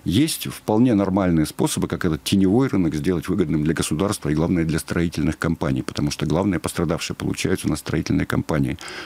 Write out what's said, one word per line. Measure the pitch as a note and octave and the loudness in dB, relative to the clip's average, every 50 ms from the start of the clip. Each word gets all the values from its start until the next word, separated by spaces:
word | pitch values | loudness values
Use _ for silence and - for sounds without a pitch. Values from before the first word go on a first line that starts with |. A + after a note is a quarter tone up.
| - | -4
Есть | - E2+ G#2+ D3+ E3 - - - C#3 | 0 2 2 2 2 -2 -6 -8 -10
вполне | C3 - - - G#2+ G#2+ B2 C3 A#2 | -10 -6 -2 0 4 4 4 6 6
нормальные | G2 G2+ F#2 F#2 G2+ G2 F2+ E2+ D#2+ D#2 | 4 4 2 2 2 2 4 4 2 2
способы, | - - - F3 D#3 - - F2+ - | 0 0 -2 -2 0 0 -2 -2 -2
как | - D#2 - | -2 -2 0
этот | F2+ D#2 D2 - | 0 -2 -2 -2
теневой | - - G2 F#2+ F#2 G2 A#2+ C#3 B2+ | 0 2 4 4 4 4 4 2 2
рынок | - G2 F2+ D#2+ D2 | 0 0 0 0 0
сделать | D2+ D2 F2+ F#2 E2 C#2 - | -2 -2 0 -2 -2 -2 -2
выгодным | F2+ F#2+ F2+ D2 D#2+ D#2 D2+ | 0 0 0 0 0 0 0
для | D#2 E2+ | 0 0
государства | - D2+ - D#2 D2+ F#2 G#2 G#2 - - C#2+ | 0 -2 -2 0 0 0 0 0 -2 -2 -2
и, | D2+ | 0
главное, | D2+ D#2+ E2+ G2 F2 E2 | 0 2 2 2 2 2
для | D#2+ D2+ D#2+ | 0 0 -2
строительных | - - - E2+ E2+ F2 - - D2+ D#2+ D#2 - | -2 -2 -2 0 0 0 -2 0 0 0 -2 0
компаний, | - E2+ E2 - - D2 C2+ B1+ | -2 -2 -2 0 0 -2 -2 -2
потому | - - - - - D2 | -4 -4 -4 -2 -2 -2
что | - - D2 | -2 -2 -2
главные | D2+ D2 E2 G2 G#2 F#2 D#2+ | 0 0 2 2 2 0 0
пострадавшие | - - - - E2+ D#2 E2+ D#2 - - - | -2 -4 -2 -2 0 0 0 -2 -2 -6 -8
получаются | - - C#2 - - - F2 F#2 - - D#2 | -6 -4 -4 -4 -2 -2 -2 -2 0 0 -2
у | |
нас | D#2 D2+ | -2 -2
строительные | - - - D#2+ D#2 - D#2+ D#2+ D#2+ | -4 -4 -4 -2 -2 0 0 0 0
компании. | - - - - - D#2+ D2+ C#2 B1+ C#2 - - - - - - | 0 -2 -2 0 0 0 0 0 0 -2 -6 -10 -14 -14 -14 -14